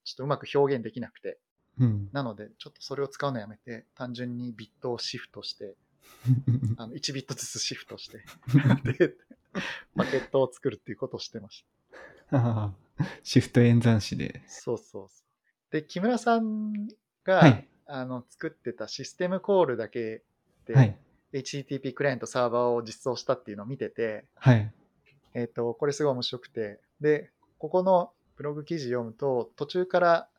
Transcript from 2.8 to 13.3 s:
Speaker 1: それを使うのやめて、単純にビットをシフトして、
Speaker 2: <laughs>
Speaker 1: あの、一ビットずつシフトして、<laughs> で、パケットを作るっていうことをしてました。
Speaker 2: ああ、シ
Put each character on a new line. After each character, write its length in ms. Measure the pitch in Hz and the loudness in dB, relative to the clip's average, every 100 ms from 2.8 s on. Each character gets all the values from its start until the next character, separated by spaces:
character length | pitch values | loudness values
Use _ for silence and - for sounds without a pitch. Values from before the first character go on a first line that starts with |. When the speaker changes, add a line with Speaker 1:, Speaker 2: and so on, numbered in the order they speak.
Speaker 1:
そ 140 | - 135 | -10 -6
れ 60 | |
を 60 | 135 | -6
使 180 | - 143 | -4 -4
う 60 | |
の 60 | 127 | -4
や 80 | 104 | -8
め 100 | 107 | -14
て、 300 | - 113 - | -14 -14 -16
単 200 | - 123 | -12 -10
純 220 | 120 123 120 | -8 -8 -6
に 160 | 123 | -8
ビ 140 | 110 110 | -10 -16
ッ 160 | _ | _
ト 100 | 127 | -6
を 60 | 117 | -6
シ 200 | - 123 | -6 -10
フ 120 | - | -12
ト 120 | - | -14
し 120 | - | -14
て、 220 | - 104 - _ _ _ - | -12 -14 -16 _ _ _ -6
Speaker 2:
<laughs> 520 | 120 127 - 117 110 120 | 0 2 2 0 -2 -6
Speaker 1:
あ 80 | 113 | -8
の、 80 | |
一 180 | 139 - | -10 -8
ビ 100 | 135 | -8
ッ 40 | - | -10
ト 80 | |
ず 120 | - - | -10 -8
つ 120 | - | -8
シ 160 | - | -8
フ 120 | - - | -8 -14
ト 120 | 104 | -16
し 100 | - | -16
て、 160 | 110 - - - | -20 -20 -18 2
<laughs> 460 | 135 135 - 131 127 | 4 6 4 2 0
で、 160 | 170 - _ - _ 190 - - - | 0 0 _ -20 _ -10 -8 -10 -6
パ 100 | - - | -4 -2
ケ 120 | 135 | -2
ッ 120 | - | 0
ト 120 | 139 | 2
を 100 | 127 | 2
作 180 | - 135 | 0 -6
る 60 | 104 | -6
っ 20 | |
て 120 | - | -8
い 40 | |
う 40 | 113 | -10
こ 100 | 131 | -8
と 100 | - | -8
を 20 | |
し 80 | - | -12
て 120 | 113 | -12
ま 100 | 98 | -16
し 140 | - _ _ _ - - - _ | -18 _ _ _ -20 -20 -20 _
た。 80 | 139 | 2
Speaker 2:
あ 360 | 117 110 104 95 _ - | 2 0 -2 -6 _ -6
あ、 60 | - - | -4 -6
シ 180 | - | 2